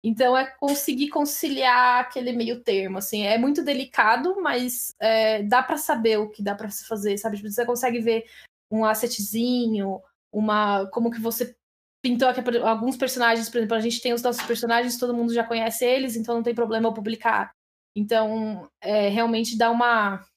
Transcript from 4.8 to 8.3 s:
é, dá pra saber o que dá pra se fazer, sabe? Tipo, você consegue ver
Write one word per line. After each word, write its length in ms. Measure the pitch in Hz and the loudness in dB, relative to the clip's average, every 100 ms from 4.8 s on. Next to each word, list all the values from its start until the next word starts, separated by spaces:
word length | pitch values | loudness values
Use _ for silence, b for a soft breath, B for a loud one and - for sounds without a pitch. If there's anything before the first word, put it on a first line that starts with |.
| - - | -10 -2
é, 440 | 220 220 220 220 | 2 4 2 0
dá 180 | 208 247 | 4 2
pra 160 | 262 294 | 2 -4
saber 400 | - 262 226 214 | -2 0 2 2
o 120 | 214 | -2
que 120 | - | -4
dá 140 | 202 | -6
pra 140 | 202 214 | -6 -8
se 180 | - - | -10 -8
fazer, 300 | 214 202 202 | -4 -2 -2
sabe? 200 | 220 202 | -4 -6
Tipo, 140 | 208 | -6
você 140 | 208 | -4
consegue 340 | 240 240 254 233 | -2 0 0 0
ver 260 | 226 226 226 | 0 0 -4